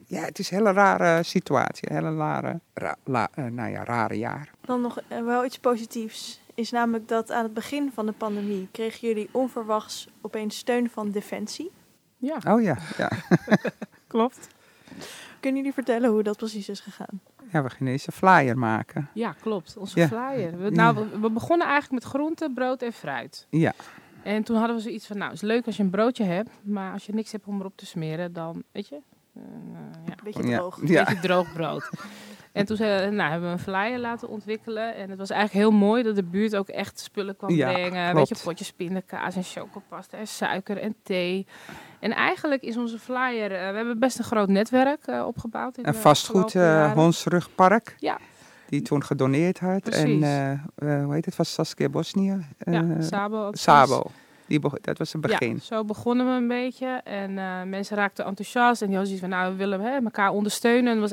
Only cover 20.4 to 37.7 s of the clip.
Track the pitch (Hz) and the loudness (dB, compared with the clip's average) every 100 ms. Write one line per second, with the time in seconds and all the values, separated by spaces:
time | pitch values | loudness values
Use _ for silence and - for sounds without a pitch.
20.4 | 175 175 196 196 226 214 214 208 220 226 | -6 -4 -2 4 6 4 -2 -2 -2 -2
21.4 | - 339 339 285 285 254 - 277 302 330 | 2 2 2 0 0 -6 -4 -4 -4 -4
22.4 | 311 247 254 262 240 - 151 131 131 - | -4 -2 -2 -2 -6 -8 -8 -8 -8 -14
23.4 | - 156 143 - - - - - 190 214 | -4 2 2 0 -10 -20 -20 -12 -4 -4
24.4 | 214 226 233 233 220 214 - 208 151 165 | 0 0 0 -2 -6 -10 -10 -8 -6 -6
25.4 | 208 233 233 202 196 190 233 247 196 175 | -2 0 -2 -2 0 2 2 2 0 -2
26.4 | 233 - 202 202 190 190 - 214 214 214 | -4 -10 -6 -6 -6 -10 -6 -6 -6 -10
27.4 | - 202 190 - 196 170 156 156 175 175 | -8 -8 -8 -12 -12 -6 -6 -4 -6 -8
28.4 | 165 170 - - 208 285 - _ _ - | -8 -10 -12 -12 -12 -16 -18 _ _ -20
29.4 | - - - 170 156 - - - - - | -18 -16 -16 -16 -16 -14 -12 -12 -10 -4
30.4 | 123 117 - - 151 160 - 196 175 180 | 0 0 -2 -2 4 6 4 2 2 2
31.4 | 170 160 160 151 - - 202 208 208 208 | 0 -4 -4 -6 -8 -12 -14 -18 -18 -20
32.4 | - - 202 214 214 196 196 208 156 165 | -8 -4 -2 -2 0 0 0 0 0 -2
33.4 | 175 175 196 190 214 247 233 233 240 214 | -4 -4 -4 -2 -2 -4 -6 -8 -10 -10
34.4 | 202 220 233 214 226 - 196 190 196 190 | -8 -8 -8 -6 -6 -8 -10 -10 -4 0
35.4 | 208 196 214 214 202 233 226 202 175 185 | 2 4 6 8 6 4 2 0 0 0
36.4 | 214 202 196 - 196 - - - 196 196 | 0 0 -4 -6 -8 -10 -10 -6 -6 -6
37.4 | 196 170 131 | 2 4 4